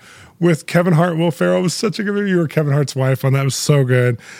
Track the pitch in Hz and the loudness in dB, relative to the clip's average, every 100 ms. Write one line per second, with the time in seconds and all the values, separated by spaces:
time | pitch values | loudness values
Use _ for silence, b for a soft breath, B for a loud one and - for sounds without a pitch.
0 | B B B B 170 160 - 175 180 156 | B B B B 0 0 0 0 2 2
1 | 175 160 170 - 180 180 185 - 226 - | 2 0 -2 0 0 0 0 -2 -4 -4
2 | 202 202 202 180 156 156 147 143 143 131 | -4 -4 0 0 0 -2 0 0 0 -2
3 | 131 131 135 139 135 - - 147 127 127 | -2 0 0 0 -2 -2 0 2 2 2
4 | 123 117 B | 2 -2 B